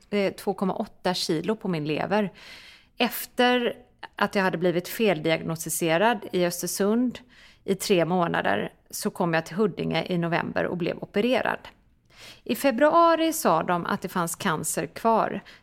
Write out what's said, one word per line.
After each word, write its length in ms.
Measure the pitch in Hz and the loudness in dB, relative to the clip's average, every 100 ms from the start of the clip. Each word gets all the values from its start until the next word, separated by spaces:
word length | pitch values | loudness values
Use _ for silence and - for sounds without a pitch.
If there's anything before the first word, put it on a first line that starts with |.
| _ | _
eh, 220 | 202 190 | 0 0
två 220 | - - | -2 -6
komma 200 | 190 190 | -2 -2
åtta 400 | - 208 - 185 | -2 -6 -4 -4
kilo 420 | 180 - 160 175 220 | -2 0 -2 -2 -4
på 120 | 196 | -2
min 160 | 165 | -4
lever. 480 | 151 147 165 202 202 - - - - - _ _ | -2 -2 0 0 -2 -6 -18 -20 -20 -20 _ _
Efter 800 | 240 - - - 247 247 240 - - _ - - | -4 -4 -6 0 2 2 0 -4 -12 _ -18 -4
att 180 | 202 | -2
jag 80 | 214 | 2
hade 160 | 190 175 | 0 2
blivit 300 | 180 170 175 | 2 0 -2
feldiagnostiserad 1400 | - 220 160 160 160 165 165 - - 170 160 214 233 - | 0 2 2 2 0 0 -6 -6 -2 2 4 4 0 -2
i 140 | 185 175 | 0 0
Östersund 720 | 175 175 - 196 226 247 233 - - - - | 0 -6 0 2 2 0 -4 -14 -20 -20 -12
i 100 | - | -4
tre 300 | 190 - 190 | -4 2 2
månader 680 | 160 185 170 165 - 202 - - _ | 4 2 2 0 0 -2 -4 -10 _
så 200 | - 208 | -8 -6
kom 240 | - 175 | -2 0
jag 120 | 160 165 | 0 -2
till 100 | 165 | -2
Huddinge 480 | 214 160 165 160 - | -2 0 -2 -2 -2
i 100 | 180 | -2
november 480 | 170 165 - - 82 | 0 0 -2 -2 -2
och 100 | 180 | -2
blev 220 | 175 - | -4 -4
opererad. 720 | - - 233 254 - - - - _ _ _ - - - | -4 -2 0 0 0 -4 -8 -20 _ _ _ -20 -20 -16
I 100 | - | -6
februari 800 | 240 277 226 294 330 339 330 320 | -2 0 4 4 6 6 4 2
sa 300 | 311 226 165 | 0 2 2
de 240 | 170 175 160 | 2 -2 -2
att 160 | 202 | -4
det 60 | 180 | -4
fanns 280 | 185 170 - | -4 -4 -2
cancer 500 | 196 160 165 - 170 | -2 -2 -2 -4 -6
kvar, 540 | - 226 226 - 202 - - | -2 2 4 2 -2 -10 -18